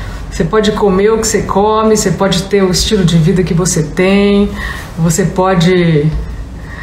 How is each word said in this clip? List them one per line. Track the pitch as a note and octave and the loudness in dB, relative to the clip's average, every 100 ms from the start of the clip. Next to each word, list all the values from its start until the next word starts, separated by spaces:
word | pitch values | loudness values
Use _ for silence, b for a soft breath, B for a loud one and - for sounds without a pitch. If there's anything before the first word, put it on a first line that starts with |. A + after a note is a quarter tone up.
| B B B | B B B
Você | - | -4
pode | E3 A3 G#3 | 0 2 2
comer | G3+ G3+ F#3 G#3 | 2 2 2 2
o | A3 | 2
que | - | 0
você | G3+ | -2
come, | - F#3+ G#3 A3 A3 G#3+ | 0 0 2 2 2 2
você | F#3+ | 0
pode | D#3+ G3 F#3+ | 0 0 0
ter | - G3+ | 0 0
o | F#3+ | 2
estilo | F3 - G#3+ | 0 0 0
de | E3 E3 | 2 2
vida | D#3+ F3+ | 2 2
que | F#3 | 0
você | E3+ F3+ E3 | 0 0 -2
tem, | D3+ - F#3 G3 G3+ G3+ G3+ B B B B - | -4 0 2 4 4 2 0 B B B B -2
você | E3+ F3+ | -2 0
pode | E3+ - F#3 F#3 E3+ F#3 E3+ D3+ D#3 - - - - - B B | 0 0 0 2 2 2 2 2 0 -2 -8 -10 -12 -14 B B